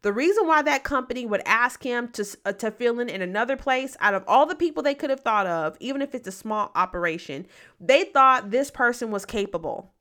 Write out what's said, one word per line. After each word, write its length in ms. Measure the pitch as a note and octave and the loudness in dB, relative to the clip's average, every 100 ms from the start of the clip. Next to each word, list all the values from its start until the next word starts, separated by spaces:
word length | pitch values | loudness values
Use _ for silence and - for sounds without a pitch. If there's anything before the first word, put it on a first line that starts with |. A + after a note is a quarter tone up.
The 100 | G#3 | 0
reason 340 | G3+ D#4 G4+ E4+ | 2 2 4 4
why 140 | D#4 | 4
that 220 | D4 C#4 | 4 0
company 420 | - C#4 B3 B3 A#3 | 0 -4 -2 -6 -2
would 160 | G3+ - | -2 2
ask 380 | A3 B3 - | 2 2 -2
him 240 | C4 A#3+ A#3+ | -4 -4 -4
to, 160 | A#3+ G3+ - G3 | -6 -8 -6 -8
uh, 80 | |
to 180 | G3+ A3 | -4 -6
fill 280 | G#3+ A#3+ A#3+ | -2 -2 0
in 100 | A#3+ | -4
in 120 | F#3+ | -4
another 360 | F3+ G3+ A#3+ C4+ | -4 -2 -2 -2
place, 400 | - B3+ C4 - | 0 -2 -2 -2
out 140 | G#3 | 0
of 100 | G3 - | 0 2
all 180 | B3 D#4 | 4 4
the 100 | E4+ | 2
people 260 | E4+ D#4 | -2 0
they 140 | C#4+ C#4+ | -2 -2
could 140 | D4+ | -2
have 120 | C4+ | -2
thought 260 | - G#3+ F#3+ | 0 0 0
of, 280 | E3+ D#3 - | 0 -2 -6
even 220 | A3+ C4+ | -8 -4
if 140 | C#4 C4 | -4 -6
it's 120 | - | -10
a 40 | |
small 400 | F#3+ A3 G#3+ G#3 - | -12 -6 -4 -2 -2
operation, 720 | F3+ F3+ E3+ E3 - C#3 F#3 - - _ | -2 0 -4 -4 -8 -12 -12 -20 -20 _
they 260 | F3+ C#4 F#4+ | 2 4 4
thought 460 | C#4+ C4 B3+ G3+ | 6 6 6 2
this 200 | A#3 C#4 | -2 -2
person 400 | - A#3+ A#3+ A#3 | 0 0 0 -4
was 140 | G#3 - | -6 -6
capable. 680 | A3+ G3+ E3+ B2 A#2 - _ | -4 -4 -4 -6 -8 -12 _